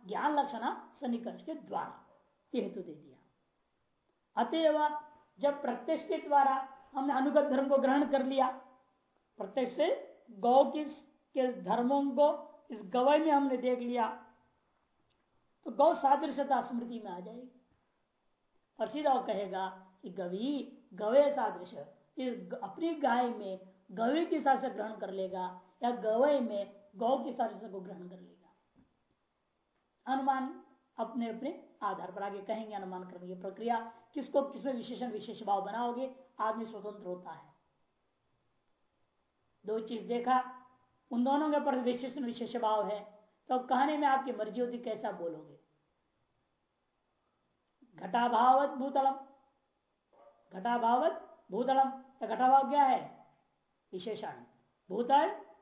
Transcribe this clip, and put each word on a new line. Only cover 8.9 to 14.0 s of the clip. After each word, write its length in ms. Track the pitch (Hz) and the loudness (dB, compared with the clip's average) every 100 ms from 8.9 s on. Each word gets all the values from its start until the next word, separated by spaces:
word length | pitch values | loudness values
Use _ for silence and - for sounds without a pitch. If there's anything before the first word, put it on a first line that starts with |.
| _ _ _ _ - | _ _ _ _ -12
प्रत्यक्ष 380 | 190 - 247 - | -6 -2 -2 0
से 420 | 320 554 - - - | 0 0 -6 -20 -20
गौ 400 | 202 233 254 285 | -2 4 6 6
की, 140 | 311 294 - - _ _ | 2 -6 -10 -20 _ _
के 280 | 302 254 202 | 0 0 0
धर्मों 500 | 180 226 247 277 277 | -2 0 2 2 2
को 420 | 240 294 294 - - - | 4 4 4 -6 -20 -16
इस 100 | 220 | -14
गवय 340 | 190 247 254 302 | -2 2 6 6
में 140 | 311 | 6
हमने 260 | 285 277 254 | 4 4 0
देख 220 | 247 247 | 0 -2
लिया, 440 | 240 240 | -2 -2